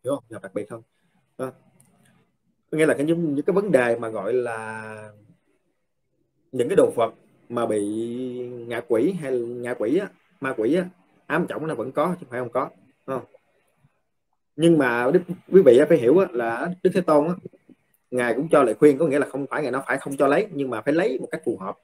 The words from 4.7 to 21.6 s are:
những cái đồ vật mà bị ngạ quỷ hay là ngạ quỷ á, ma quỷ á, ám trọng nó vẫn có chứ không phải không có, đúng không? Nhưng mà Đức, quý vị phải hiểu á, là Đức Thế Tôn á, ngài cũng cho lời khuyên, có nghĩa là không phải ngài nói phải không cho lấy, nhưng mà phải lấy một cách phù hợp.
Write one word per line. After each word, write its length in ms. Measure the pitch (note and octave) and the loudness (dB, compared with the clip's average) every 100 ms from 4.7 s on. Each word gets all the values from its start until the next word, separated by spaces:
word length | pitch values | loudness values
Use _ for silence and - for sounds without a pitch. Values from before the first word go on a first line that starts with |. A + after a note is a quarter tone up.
| A2 A2 G#2+ G#2+ G#2+ _ _ _ _ _ _ _ _ _ _ _ _ _ | -12 -12 -16 -18 -20 _ _ _ _ _ _ _ _ _ _ _ _ _
những 180 | C3 A#2+ | -4 2
cái 60 | F#3 | 4
đồ 160 | A#2+ - | 4 2
vật 180 | A2+ - _ _ _ | -2 -2 _ _ _
mà 160 | A#2 A2+ | -4 0
bị 160 | G#2+ G2+ A2 A#2 A#2+ B2+ B2 B2 B2 A#2 | 0 -2 -4 -6 -6 -8 -10 -12 -12 -8
ngạ 140 | A#2 - | -10 -2
quỷ 260 | A2+ D3 F3+ | 0 0 -2
hay 100 | C#3 | -4
là 160 | B2 A#2 | -4 -4
ngạ 260 | B2 A#2+ | -8 -8
quỷ 240 | A#2+ G#2+ E3 | -4 -2 -2
á, 100 | G3+ _ _ _ | -4 _ _ _
ma 120 | C3+ B2 | -8 -2
quỷ 180 | A2 F3 | 0 0
á, 100 | F3+ _ _ _ _ | -2 _ _ _ _
ám 200 | D3+ E3+ | -4 -2
trọng 200 | G#2 D#3+ | -6 -8
nó 80 | B2 | -6
vẫn 160 | G#2+ | -6
có 160 | - E3 | -2 -2
chứ 80 | E3+ | -4
không 100 | - | -10
phải 100 | B2 | -10
không 100 | B2 | -6
có, 200 | B2+ D3 _ _ _ - | -4 -6 _ _ _ -10
đúng 120 | C3 | -10
không? 60 | - _ _ _ _ _ _ _ _ _ _ _ _ - | -10 _ _ _ _ _ _ _ _ _ _ _ _ 2
Nhưng 220 | E3 D#3+ | 4 6
mà 340 | C3 A#2+ B2 | 4 2 2
Đức, 60 | F3+ F3+ F3 - | 2 0 -14 4
quý 100 | F3+ F#3 | 6 8
vị 140 | A#2+ D3+ | 8 6
phải 80 | E3 | 4
hiểu 220 | A2+ E3+ | 6 4
á, 80 | F#3+ | 2
là 420 | A#2+ A#2 A#2 E3+ F3+ | -2 -4 -4 -6 -2
Đức 80 | F#3 | 0
Thế 80 | F3+ | 0
Tôn 260 | F3 D3+ D#3 | 2 2 2
á, 60 | F3+ - _ _ - _ _ _ | -6 -12 _ _ -20 _ _ _
ngài 220 | B2 A#2+ | -4 -2
cũng 160 | A#2 D#3+ | -2 2
cho 140 | - | 4
lời 120 | B2 A2 | 4 4
khuyên, 220 | D3+ C3+ | 4 4
có 100 | E3 | 0
nghĩa 120 | C#3 | 0
là 80 | - | -2
không 180 | C#3 C#3 | -6 -6
phải 140 | B2+ | -6
ngài 100 | C#3+ | -4
nói 100 | C3 - | -6 -4
phải 100 | C3+ | -6
không 200 | C#3+ C#3 | -6 0
cho 100 | C#3 | 2
lấy, 200 | D3+ G#3+ | 2 0
nhưng 180 | C#3+ C3 | -6 -6
mà 120 | A2+ | -4
phải 120 | C#3 | -2
lấy 240 | D#3+ F#3 C3 | 0 0 -4
một 80 | - | -8
cách 100 | - - | -8 -6
phù 120 | |
hợp. 200 | F#2+ | -6